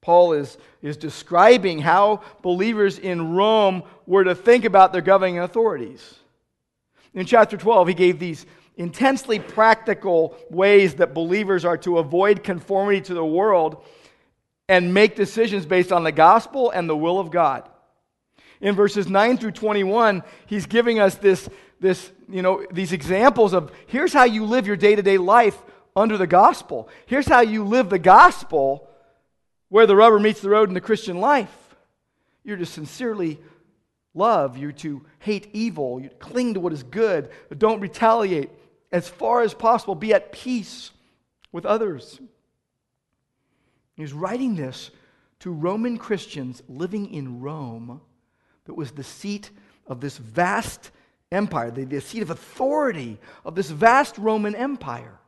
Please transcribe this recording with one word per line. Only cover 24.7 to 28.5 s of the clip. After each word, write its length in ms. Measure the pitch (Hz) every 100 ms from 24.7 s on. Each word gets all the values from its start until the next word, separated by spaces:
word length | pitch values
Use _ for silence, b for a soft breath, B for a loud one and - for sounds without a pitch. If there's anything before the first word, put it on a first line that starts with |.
| 202
day-to-day 420 | 202 208 196 196
life 420 | 180 226 226 - - b b
under 220 | - 220 214
the 120 | 185
gospel. 600 | 175 226 339 - 135 110 B B
Here's 220 | 262 285
how 120 | 277
you 240 | 233 220
live 260 | 202 240 214
the 80 | 190
gospel 880 | 170 202 349 320 -